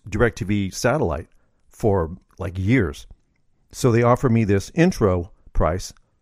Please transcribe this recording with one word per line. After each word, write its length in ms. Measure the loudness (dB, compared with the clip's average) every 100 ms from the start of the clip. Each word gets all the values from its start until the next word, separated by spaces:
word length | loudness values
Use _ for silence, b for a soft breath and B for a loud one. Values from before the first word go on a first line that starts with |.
| -10
DirecTV 640 | 0 0 0 -4 -2 -2
satellite 560 | -2 -2 0 -2 -4 -10 _ _ _ _
for, 480 | -4 0 0 -2 -8 _ -12
like, 180 | -10 -4
years. 480 | 0 2 0 -4 -16 -20 _ _ _ _ _
So 200 | -2 2
they 100 | 2
offered 280 | 4 2 2
me 140 | 2
this 260 | 2 0 0
intro 580 | 2 2 2 0 0 -4 -12 -8
price, 400 | 0 0 0 -8 -18 _ _